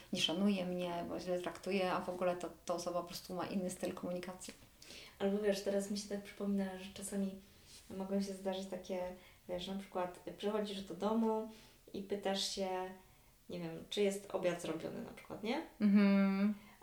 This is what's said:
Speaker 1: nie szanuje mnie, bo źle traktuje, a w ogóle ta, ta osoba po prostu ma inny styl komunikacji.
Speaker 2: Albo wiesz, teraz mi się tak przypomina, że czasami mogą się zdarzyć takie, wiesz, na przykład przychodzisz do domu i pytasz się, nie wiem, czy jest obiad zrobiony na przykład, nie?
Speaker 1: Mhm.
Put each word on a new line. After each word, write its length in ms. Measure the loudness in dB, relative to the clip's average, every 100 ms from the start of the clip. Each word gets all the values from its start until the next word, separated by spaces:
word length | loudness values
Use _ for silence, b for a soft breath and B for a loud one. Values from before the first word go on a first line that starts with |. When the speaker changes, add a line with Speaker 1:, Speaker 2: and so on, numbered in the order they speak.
| B
Speaker 1:
nie 80 | 0
szanuje 440 | 2 4 4 4 0
mnie, 400 | 0 -2 -2 -4
bo 100 | -4
źle 200 | 0 0
traktuje, 540 | -2 -4 0 2 2
a 80 | 0
w 80 | -2
ogóle 260 | 0 2 2
ta, 140 | -4 -6 -2
ta 80 |
osoba 280 | -2 0 -2
po 60 | -2
prostu 260 | -8 -6
ma 120 | -4 -2
inny 240 | 0 0
styl 240 | -2 -4
komunikacji. 600 | -4 -4 -4 -6 -8 -12 -14 -20 -20 B B B 0
Speaker 2:
Albo 180 | 2 4
wiesz, 260 | 4 4
teraz 280 | 2 2 0
mi 60 | -2
się 120 | -4
tak 140 | -6
przypomina, 420 | -6 -4 2 2 2 -2
że 140 | -8
czasami 380 | -8 -4 0 0 -4 B B B B -10 -6
mogą 240 | 0 0
się 120 | 0
zdarzyć 320 | -2 -2 -2 -4
takie, 320 | -6 -4 -4 -4 -6 B B -6
wiesz, 180 | -6 -4
na 80 | -6
przykład 440 | -4 -2 -2 -4 -12 -4
przychodzisz 440 | 0 0 -2 -4
do 120 | -8
domu 580 | -2 2 4 4 2 -2 B B B -12
i 80 | -10
pytasz 460 | -4 -2 0 0 0 -2
się, 140 | -2 -2 -4 -8 b b b -20 -10
nie 100 | -6
wiem, 240 | -6 -8 -4
czy 120 | 2
jest 260 | 2 2 -4 0
obiad 260 | 0 0
zrobiony 400 | -2 -4 -4 -6
na 100 | -8
przykład, 320 | -12 -12 -6
nie? 180 | -2 -2 -4 2
Speaker 1:
Mhm. 720 | 8 8 10 8 6 6 2 0 B B